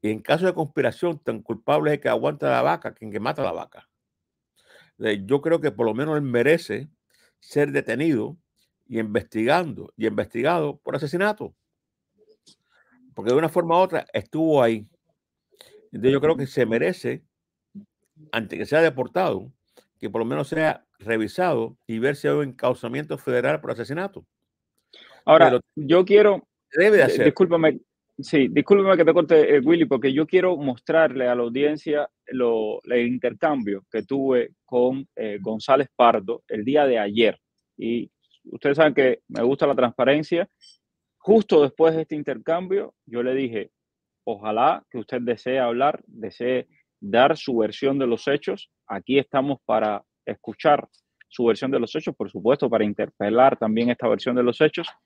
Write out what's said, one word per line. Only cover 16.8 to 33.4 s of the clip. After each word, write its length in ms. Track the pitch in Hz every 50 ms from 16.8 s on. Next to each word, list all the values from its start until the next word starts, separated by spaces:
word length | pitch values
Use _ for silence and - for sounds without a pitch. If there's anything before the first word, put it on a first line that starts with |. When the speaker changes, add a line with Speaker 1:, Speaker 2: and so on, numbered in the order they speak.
| 143 175 185 - - 123 123 151 _ _ _ _ _ _ _ _ _ _ _ 202 208 _ _ _ _ _ _ _ 151 _
Speaker 1:
antes 280 | - 113 110 - - -
que 80 | 107
sea 160 | 98 143 156 165
deportado, 680 | 160 143 131 127 - _ 180 185 170 113 95 95 131 _ _ _ _ _ _ _ _ _ _
que 120 | - 107
por 100 | 101 113
lo 60 | 117
menos 220 | 117 135 151 147 -
sea 360 | - 156 156 156 135 - _ _ _ _
revisado 800 | - 104 113 110 110 104 - - 180 180 156 120 113 117 - _ _
y 120 | _ 117 110
ver 180 | 117 135 147
si 120 | 143 - -
hay 60 | 143
un 140 | 147 147 135
encauzamiento 680 | 123 _ - 123 127 123 - 120 120 139 151 156 156
federal 440 | 135 - - 123 123 120 131 151 156
por 100 | - 131
asesinato. 560 | 127 117 117 104 139 165 185 196 _ - - _ _ _ _ _ _ _ _ _ _ _ _ _ _ - - - - _ _
Speaker 2:
Ahora, 220 | - 151 160 -
Speaker 1:
Pero 140 | 127 123 123 - _ _
Speaker 2:
yo 280 | - 151 135 156 180 185
quiero, 420 | 180 196 208 208 208 196 165 - _ _ _ _ _ -
Speaker 1:
debe 260 | 151 175 214 214 196
de 60 | -
Speaker 2:
di-, 80 | - -
Speaker 1:
hacer. 120 | - 123
Speaker 2:
discúlpame, 560 | 156 - - 190 165 170 165 160 156 135 - _ _ _ _ _ _ _
sí, 300 | - 139 - - 151 135 120
discúlpeme 480 | - - 143 - 202 202 196 196 190
que 80 | 170 170
te 80 | 156 160
corte, 440 | 175 170 147 170 156 147 - 143
eh, 40 | 143
Willy, 260 | 123 143 170 175 156
porque 260 | 117 139 123 107 139 131
yo 120 | 139 156
quiero 320 | 151 - 185 180 185 180
mostrarle 680 | 147 147 139 123 113 _ - 160 160 160 151 131 131 127
a 80 | 123 123
la 80 | 120 120
audiencia 680 | 120 117 135 143 147 151 151 - 165 147 147 143 - _ _ _ -
lo, 520 | - 127 123 120 117 113 110 107 107 - _
el 240 | - 123 123 120 120
intercambio 760 | 127 123 - 123 117 -